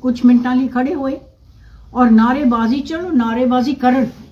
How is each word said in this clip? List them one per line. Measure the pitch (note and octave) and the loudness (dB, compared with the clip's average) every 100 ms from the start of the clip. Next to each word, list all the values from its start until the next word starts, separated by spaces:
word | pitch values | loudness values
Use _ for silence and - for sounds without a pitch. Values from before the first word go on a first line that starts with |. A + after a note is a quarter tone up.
ਕੁਛ | B3+ B3 | -6 0
ਮਿੰਟਾਂ | B3 A#3+ B3 B3+ | 4 4 2 -2
ਲਈ | C4 | -2
ਖੜੇ | B3 C4 | -4 -4
ਹੋਏ | E4+ C4+ C#4 - _ _ _ - - - | -4 -6 -8 -14 _ _ _ -20 -20 -10
ਔਰ | A#3+ A#3+ | 0 4
ਨਾਅਰੇਬਾਜ਼ੀ, | A3 A3+ C4+ C#4 A#3 A3+ C4+ | 4 4 2 0 0 0 -2
ਚਲੋ | - D#4+ F4+ | -4 -8 -4
ਨਾਅਰੇਬਾਜ਼ੀ | D4+ A3+ A#3 B3+ B3+ B3 | -2 -2 -2 0 0 -2
ਕਰਨ, | C4+ B3+ B3+ A#3+ - - | -2 0 0 -2 -8 -20